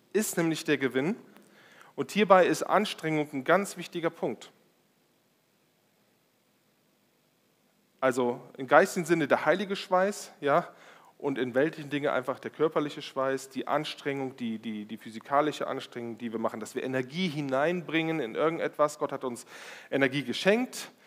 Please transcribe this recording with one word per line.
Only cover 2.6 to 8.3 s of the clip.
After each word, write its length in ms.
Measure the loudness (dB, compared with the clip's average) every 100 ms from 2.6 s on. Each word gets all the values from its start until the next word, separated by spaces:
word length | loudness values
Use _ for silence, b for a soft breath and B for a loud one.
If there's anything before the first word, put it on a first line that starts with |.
Anstrengung 640 | 2 2 2 -4 -2 0 -2
ein 100 | -2
ganz 320 | 4 4 2 -8
wichtiger 340 | -10 -4 -4
Punkt. 440 | -4 -6 -6 -12 _ _ _ _ _ _ _ _ _ _ _ _ _ _ _ _ _ _ _ _ _ _ _ _ _ _ _ _ _ _ _ _ _ _ -2
Also 400 | 0 2 2